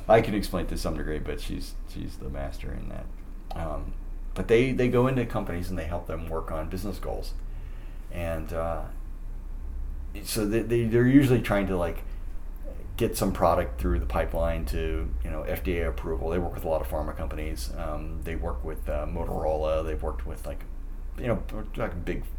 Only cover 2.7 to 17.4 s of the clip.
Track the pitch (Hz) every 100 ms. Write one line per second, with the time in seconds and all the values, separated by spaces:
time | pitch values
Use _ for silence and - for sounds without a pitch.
2.7 | 67 - - - - - - - 82 80
3.7 | 73 71 - - - - - 95 113 131
4.7 | 127 123 120 127 131 120 110 95 87 87
5.7 | 87 80 85 - 82 82 80 80 80 80
6.7 | 92 104 90 - 53 - - - - -
7.7 | - - - - 87 85 80 76 82 82
8.7 | 80 78 - - - - - - - -
9.7 | - - - - - - 117 104 110 110
10.7 | 120 113 120 123 139 127 120 98 101 92
11.7 | 92 85 - - - - - - - -
12.7 | - - - 113 - 98 90 87 85 87
13.7 | - 90 87 85 85 80 82 82 82 82
14.7 | 82 80 80 82 - - 78 - 78 92
15.7 | 85 80 - 80 78 80 90 85 - 82
16.7 | 78 - 80 73 73 78 78